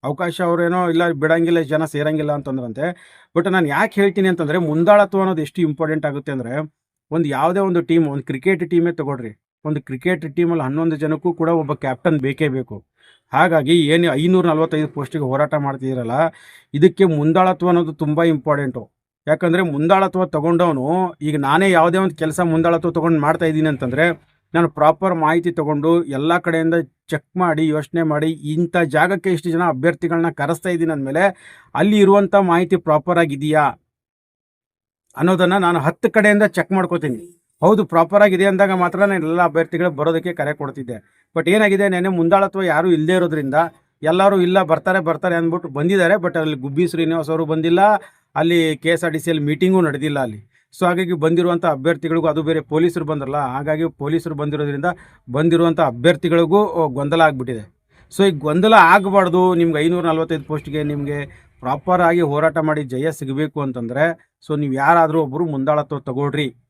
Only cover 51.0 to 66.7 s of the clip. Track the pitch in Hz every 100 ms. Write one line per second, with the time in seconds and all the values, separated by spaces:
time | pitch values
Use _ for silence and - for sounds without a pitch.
51 | 185 175 160 170 175 170 170 143 139 160
52 | 165 165 165 147 156 160 147 151 170 170
53 | 156 151 135 147 135 131 143 156 165 -
54 | 139 165 165 151 147 147 147 139 165 180
55 | - _ - 123 165 165 170 160 156 120
56 | 131 175 175 170 165 196 208 170 160 127
57 | 143 165 160 135 127 117 104 _ _ _
58 | _ - 196 156 147 156 202 220 165 196
59 | 190 196 185 175 185 175 170 151 160 180
60 | 170 160 160 160 143 151 147 147 147 147
61 | 143 147 139 - _ _ 127 151 - 180
62 | 175 170 160 143 160 156 156 151 139 127
63 | 151 156 135 135 151 151 139 127 117 123
64 | 160 170 _ _ _ 151 143 131 143 170
65 | 160 156 147 139 170 143 135 151 143 147
66 | 143 127 143 151 139 - _